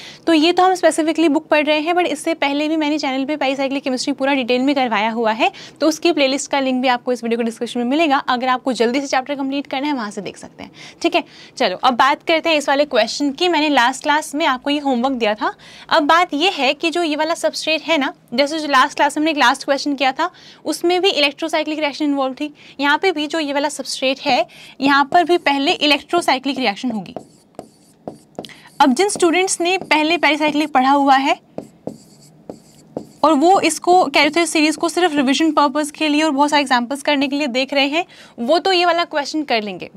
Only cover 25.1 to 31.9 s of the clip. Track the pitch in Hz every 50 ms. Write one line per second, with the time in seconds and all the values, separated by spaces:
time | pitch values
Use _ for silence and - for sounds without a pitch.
25.1 | - 349 339 294 349 339 - 294 277 277 277 339 359 - 285 302 285 294 - -
26.1 | 349 349 339 339 277 262 262 277 254 262 254 202 202 - 254 247 220 208 170 -
27.1 | - - - - _ _ _ _ _ - - - _ _ _ _ _ _ - -
28.1 | - - _ _ _ - - - - - - - - - 285 277 247 339 392 415
29.1 | - - 370 330 302 359 381 381 - - 339 349 381 359 - - 294 311 302 311
30.1 | 349 302 320 277 302 285 311 302 294 294 311 302 - 254 254 269 285 285 277 277
31.1 | 262 269 269 302 349 - _ _ - - - - - _ - -